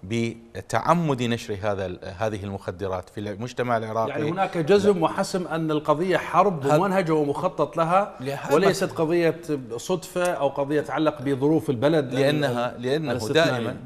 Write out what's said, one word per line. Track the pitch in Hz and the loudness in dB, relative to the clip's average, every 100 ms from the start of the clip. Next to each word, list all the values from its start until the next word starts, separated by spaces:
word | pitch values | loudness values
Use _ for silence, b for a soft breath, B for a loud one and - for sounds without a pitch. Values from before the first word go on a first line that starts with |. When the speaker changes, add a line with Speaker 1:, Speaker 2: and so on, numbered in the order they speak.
Speaker 1:
بتعمد | 92 117 117 - - - - 113 - 170 160 127 | -6 -2 -2 -4 -14 -16 -2 -2 2 2 2 0
نشر | 120 117 - 101 | 0 -2 -4 -6
هذا | 107 101 92 | -2 -2 -4
ال-، | 90 92 92 | -8 -10 -4
هذه | 110 107 | -4 -2
المخدرات | 101 98 - 90 95 92 - | -6 -8 -8 -6 -4 -4 -6
في | - | -10
المجتمع | 104 98 123 - 123 117 | -8 -8 -8 -6 -2 -2
العراقي. | 110 110 110 | -2 -2 -2
Speaker 2:
يعني | 143 151 | -2 -2
هناك | 180 185 175 | -2 -2 0
جزم | 156 202 202 190 | 4 4 6 4
وحسم | 160 156 196 190 165 | 2 0 -2 -2 -4
أن | 160 160 | -4 -2
القضية | 156 151 147 185 170 | -2 2 0 2 0
حرب | - 160 196 170 135 | 0 2 2 2 2
Speaker 1:
هذا | 151 | 4
Speaker 2:
ممنهجة | 196 190 170 | 4 2 2
ومخطط | 156 143 139 180 - 143 160 | 2 0 0 -2 0 -2 0
لها، | 160 185 208 - | 2 2 0 -4
Speaker 1:
لهذا | 127 139 - 147 | -8 -6 2 4
Speaker 2:
وليست | 196 180 - | 4 2 -2
قضية | - 160 175 165 165 - 147 123 117 | 0 2 4 2 0 -4 -6 -6 -8
صدفة | - 185 - 185 175 | -4 -4 -4 -2 -2
أو | 175 139 | 0 0
قضية | 135 139 147 | 0 0 0
تتعلق | - 131 156 147 | 0 0 0 0
بظروف | 131 135 143 160 - | -2 2 4 2 2
البلد | 123 135 160 131 | 0 2 2 0
Speaker 1:
لأنها، | 127 139 151 143 120 120 113 | 2 2 2 0 0 -2 -4
Speaker 2:
ال-، | |
Speaker 1:
لأنه | 120 151 151 | -2 -2 -2
Speaker 2:
الاستثنائية. | 123 110 143 160 | -4 0 2 4
Speaker 1:
دائمًا، | 127 113 107 | 2 -4 -6